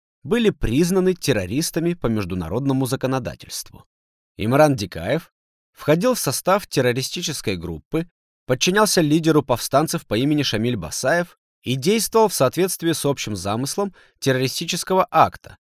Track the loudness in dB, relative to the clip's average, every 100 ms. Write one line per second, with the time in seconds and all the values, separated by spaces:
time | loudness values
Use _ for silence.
0 | _ _ -2 2 2 2 0 0 2 2
1 | 2 0 -2 -2 -2 -4 -2 -2 -2 -2
2 | -2 -2 -2 -6 -4 -4 0 0 0 -2
3 | -2 -4 -6 -12 -14 -14 -14 -18 -20 _
4 | _ _ _ -6 0 4 4 4 -4 -6
5 | -4 -4 -6 _ _ _ _ -8 0 2
6 | 2 0 -2 -2 0 0 0 0 0 0
7 | -4 -6 -8 -6 -6 -6 -6 -10 -6 -6
8 | -6 _ _ _ -4 0 2 4 4 4
9 | 4 4 4 4 2 -4 2 0 2 -4
10 | -2 -2 0 0 0 0 -2 -2 -6 -4
11 | 0 0 -2 _ _ _ -6 -2 2 0
12 | 2 2 2 2 0 2 -2 -2 -2 0
13 | -2 -2 -4 -6 -4 -4 -4 -4 -4 -6
14 | _ -4 0 0 0 -4 -6 -6 0 0
15 | 2 4 2 0 -20 -20 _